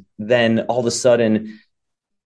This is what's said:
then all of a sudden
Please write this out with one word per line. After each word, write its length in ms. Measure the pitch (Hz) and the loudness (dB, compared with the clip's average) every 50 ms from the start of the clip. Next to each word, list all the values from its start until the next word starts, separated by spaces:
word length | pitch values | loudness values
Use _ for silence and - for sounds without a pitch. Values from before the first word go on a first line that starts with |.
| - _ _ | -14 _ _
then 440 | - 107 104 123 120 117 113 113 113 | -14 -2 0 0 2 2 2 0 0
all 180 | - - 117 127 | 0 -2 -2 -2
of 60 | 117 | -2
a 40 | 117 | -2
sudden 680 | 117 - - 123 120 120 117 110 110 107 110 - - - _ _ _ _ _ _ _ _ _ _ _ _ _ | -4 0 2 2 2 4 2 0 0 -2 -4 -8 -16 -20 _ _ _ _ _ _ _ _ _ _ _ _ _